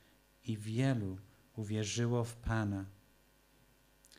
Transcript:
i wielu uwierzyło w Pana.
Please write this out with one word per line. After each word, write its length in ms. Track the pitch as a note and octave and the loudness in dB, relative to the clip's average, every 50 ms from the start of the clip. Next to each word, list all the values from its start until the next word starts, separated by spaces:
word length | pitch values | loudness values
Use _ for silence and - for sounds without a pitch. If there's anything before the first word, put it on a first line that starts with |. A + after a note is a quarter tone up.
| - - - _ _ _ _ _ - | -20 -20 -20 _ _ _ _ _ -6
i 120 | A#2 A2 | -4 -4
wielu 600 | G#2 G#2 A2 A2 A#2+ C3 C3+ C3 A#2 G#2 F#2+ F#2+ F#2+ - - - - - - - | -4 -2 -2 0 2 2 4 2 2 0 -2 -4 -6 -10 -16 -20 -20 -20 -12 -8
uwierzyło 680 | A2+ G#2+ G2+ G#2+ G#2+ G#2+ G2+ F#2+ A2+ A#2+ A#2 A#2+ A#2+ A#2 | -6 -4 -2 0 0 0 0 0 2 2 4 4 2 0
w 120 | A#2 - | 0 -4
Pana. 500 | - - A2+ A2+ A2+ G#2+ G#2 G2 G2 G2 G2 G2 - - - - _ _ _ _ _ _ _ _ - - _ _ _ _ _ _ _ - - - | -6 -2 0 0 2 2 0 0 -2 -4 -8 -12 -18 -20 -20 -20 _ _ _ _ _ _ _ _ -20 -20 _ _ _ _ _ _ _ -20 -20 -20